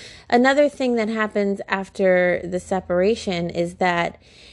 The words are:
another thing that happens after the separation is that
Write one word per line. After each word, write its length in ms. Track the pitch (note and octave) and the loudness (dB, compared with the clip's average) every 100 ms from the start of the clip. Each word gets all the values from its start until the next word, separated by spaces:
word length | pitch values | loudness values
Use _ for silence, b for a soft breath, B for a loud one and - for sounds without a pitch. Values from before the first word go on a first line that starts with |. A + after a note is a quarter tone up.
| B B - | B B 0
another 400 | A#3+ C4 C#4 D4 | 4 4 4 2
thing 280 | - B3+ A#3 | 2 -2 0
that 120 | G#3+ | -2
happens 540 | A3 G#3+ G#3 G3+ G3 - | -2 -2 -2 -2 -4 -4
after 760 | F#3+ F#3+ - F#3+ F3+ F3+ F3 | -6 -6 0 2 4 2 0
the 160 | F3 F3+ | -4 -8
separation 880 | - F#3+ - F3+ G3 A3+ G#3 F3 E3+ | -4 -6 -2 0 0 0 -2 -4 -4
is 280 | F3 F3 F3+ | -4 -6 -2
that 460 | F#3 E3+ E3+ - B B B | 0 0 -2 -6 B B B